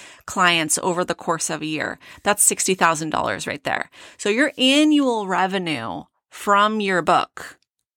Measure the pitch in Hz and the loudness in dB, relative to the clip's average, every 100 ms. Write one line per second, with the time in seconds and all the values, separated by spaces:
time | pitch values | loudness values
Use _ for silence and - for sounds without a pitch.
0 | - - - 208 175 170 156 - - 175 | -20 -18 -8 0 2 2 0 -2 -2 -2
1 | 180 170 - 165 - 156 156 151 - - | -2 -4 -4 -4 -4 -6 -6 -4 -6 -8
2 | - - 202 208 - 196 - 185 170 156 | -16 -6 -2 2 2 2 0 2 2 2
3 | 160 - - 98 - - - - - - | -2 -2 -2 -4 -6 -6 -4 -4 -6 -16
4 | - - 208 220 294 - 262 285 311 294 | -20 -6 -2 0 0 2 2 4 4 4
5 | 262 226 190 180 185 190 170 135 113 87 | 2 0 -2 0 0 -2 -4 -4 -6 -10
6 | - _ _ - - 202 214 220 196 180 | -12 _ _ -6 2 4 4 2 0 0
7 | 160 160 - - - - _ _ _ | 4 2 2 -8 -18 -20 _ _ _